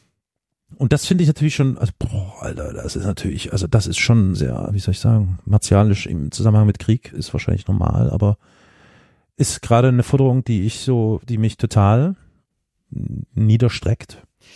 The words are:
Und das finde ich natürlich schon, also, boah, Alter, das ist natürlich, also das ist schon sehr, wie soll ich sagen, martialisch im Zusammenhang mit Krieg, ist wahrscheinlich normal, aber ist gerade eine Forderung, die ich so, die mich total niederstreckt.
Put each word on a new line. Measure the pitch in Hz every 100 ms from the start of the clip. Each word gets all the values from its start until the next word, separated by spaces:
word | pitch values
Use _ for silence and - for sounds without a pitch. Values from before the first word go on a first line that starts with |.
| _ _ _ _ _ _ _ -
Und | 135
das | 147 -
finde | 180
ich | 160
natürlich | - 151 -
schon, | 135 123
also, | - -
boah, | - 98 92 -
Alter, | - - -
das | - - -
ist | 98
natürlich, | 95 98 - -
also | 101 90
das | 113 92
ist | 85
schon | - 117 95 92
sehr, | 64 60 -
wie | 101
soll | 92
ich | 95
sagen, | 110 113 98 90 -
martialisch | 104 - 101 107 98 -
im | 87 71
Zusammenhang | - 107 107 107
mit | 101
Krieg, | - 110 -
ist | - -
wahrscheinlich | 107 - 95 -
normal, | 101 82 - 117
aber | - 104 104 _ _ _ _ _ _ _ _ _ -
ist | - -
gerade | - 117 131
eine | 123
Forderung, | - 135 135 127
die | 123 110 101
ich | -
so, | - 123 110 107 -
die | 113
mich | 110 -
total | 117 - 98 113 160 196 _ _ _ _ _ _ _
niederstreckt. | - - - - - 107 113 120 - - 117 - - _ _ _